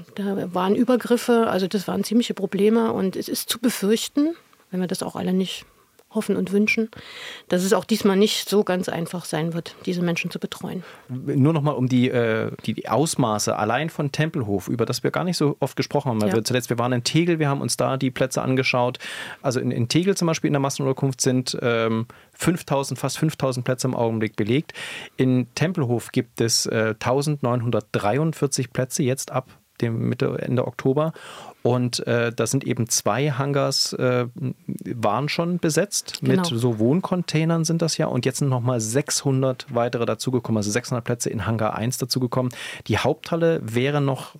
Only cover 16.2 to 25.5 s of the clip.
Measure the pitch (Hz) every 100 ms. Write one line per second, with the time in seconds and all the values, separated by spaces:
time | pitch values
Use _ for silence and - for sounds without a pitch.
16.2 | 104 110 107 123 120 120 123 123 120 156
17.2 | 175 165 143 139 127 - 127 131 135 -
18.2 | 131 - 120 131 127 127 123 135 - -
19.2 | - - 143 123 123 123 120 156 185 190
20.2 | 170 156 151 147 135 - 135 131 139 123
21.2 | 135 127 123 - 123 117 113 113 117 -
22.2 | - - - 170 - 139 139 131 139 -
23.2 | 160 - 135 127 123 127 131 - 117 113
24.2 | 107 - 104 131 - - - - - -
25.2 | 131 127 120